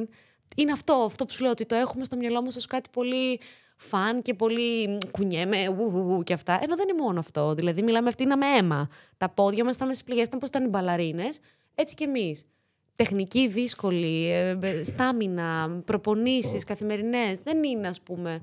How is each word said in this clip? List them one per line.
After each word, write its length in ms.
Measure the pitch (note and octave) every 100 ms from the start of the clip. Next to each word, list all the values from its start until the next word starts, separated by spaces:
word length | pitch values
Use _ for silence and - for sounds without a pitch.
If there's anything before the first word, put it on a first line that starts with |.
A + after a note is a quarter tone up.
| A3 - _ _ _ -
είναι 160 | D4+
αυτό, 200 | C#4+ -
αυτό 300 | C4+ G#3+ -
που 80 | B3
σου 100 | -
λέω, 80 | B3+
ότι 160 | A#3 A3+
το 80 |
έχουμε 300 | A#3 B3 B3+
στο 120 | C4 B3
μυαλό 260 | A#3+ A#3+
μας 140 | B3+ B3
ως 100 | -
κάτι 220 | C4 -
πολύ 480 | B3 B3 B3+ B3+ A#3+ - - _ _
φαν 460 | - G3 G#3 B3
και 120 | -
πολύ, 540 | F#3+ A3+ A#3 A#3+ A3+ G#3
μ, 80 | G3+ G3+
κουνιέμαι, 580 | F#3 G3 E3 F#3+ G3+ F#3+
ου, 220 | F#3+ A3+
ου, 200 | F3+ F3+
ου 80 | F#3
και 100 | F3
αυτά. 260 | E3+ - F#3
Ενώ 140 | D4+ E4+
δεν 120 | G4
είναι 140 | E4+
μόνο 160 | B3 F3
αυτό. 360 | - D3+ D3+
Δηλαδή, 280 | D#3 F3 E3
μιλάμε 260 | A3+ A3+ A#3+
αυτοί 160 | A#3 C4
να 100 | C#4
με 100 | C#4
αίμα. 420 | C4 F3+ D3 C#3+ - - -
Τα 120 | F#3
πόδια 360 | - G3+ G#3
μας 100 | A#3+
ήταν 120 | B3 C4
μέσα 120 | B3+
στις 40 | -
πληγές, 160 | A#3+ A#3
ήταν 120 | C4
πώς 100 | C4+
ήταν 160 | C4+
οι 40 | B3+
μπαλαρίνες, 680 | G3 F3+ F3 E3 E3 A#3 D4+ _ _ _
έτσι 200 | - D4
κι 80 | -
εμείς. 420 | D4 B3+ F3 D3+ - _ _ _ _ -
Τεχνική, 520 | A3+ G3 F#3+ B3 B3+
δύσκολη, 840 | G3+ B3 - G3 F3 E3 D#3+ E3
ε, 260 | F3 F#3 F#3
ε, 220 | F#3+ D#3+
στάμινα, 1000 | F3 - B3+ A#3+ G3 F3 E3 D#3+ D#3+ F3
προπονήσεις 800 | - G#3+ G#3+ G#3+ B3 C4 A3 G#3
καθημερινές. 720 | - G#3 G#3+ G#3 A3+ B3 G#3+ F#3
Δεν 200 | D4 D#4+
είναι, 260 | D4 A3+ F#3+
ας 120 | F3+
πούμε. 400 | - F3 E3+ E3